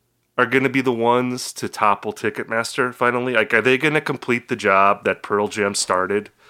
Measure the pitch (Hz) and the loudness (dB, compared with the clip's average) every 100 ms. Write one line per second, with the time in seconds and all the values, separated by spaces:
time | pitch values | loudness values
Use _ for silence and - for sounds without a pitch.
0 | _ _ _ - 117 131 131 135 127 117 | _ _ _ -2 2 2 2 0 0 0
1 | 117 123 123 123 - - 107 - 107 101 | 2 2 0 -6 -10 -10 -10 0 0 0
2 | 107 - 110 127 113 113 117 - 123 120 | -4 -6 -6 -6 -6 -4 -4 -2 -4 0
3 | 120 123 127 117 107 113 117 127 156 151 | 0 0 0 0 2 2 4 2 2 0
4 | 151 131 - 120 - 113 104 98 98 101 | -2 -6 -2 -4 -2 -2 2 4 4 4
5 | 104 92 - 104 104 107 101 101 - 92 | 0 -4 -2 -2 -2 -2 -2 -2 0 0
6 | 92 101 104 _ _ | 0 -2 -4 _ _